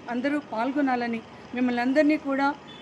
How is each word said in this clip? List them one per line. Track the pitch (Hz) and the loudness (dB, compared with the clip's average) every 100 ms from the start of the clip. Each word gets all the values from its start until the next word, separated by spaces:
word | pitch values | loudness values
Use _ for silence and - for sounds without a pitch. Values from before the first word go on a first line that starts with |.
| - | -6
అందరూ | 240 269 294 | -2 0 -2
పాల్గొనాలని | - 220 247 277 269 247 240 226 - - - 240 | -2 -2 0 2 2 2 0 -4 -8 -16 -10 0
మిమ్మల్ని | 247 240 | 0 2
అందరినీ | 247 277 294 302 | 4 4 6 4
కూడా | 277 269 277 294 - - | 0 0 0 0 -10 -16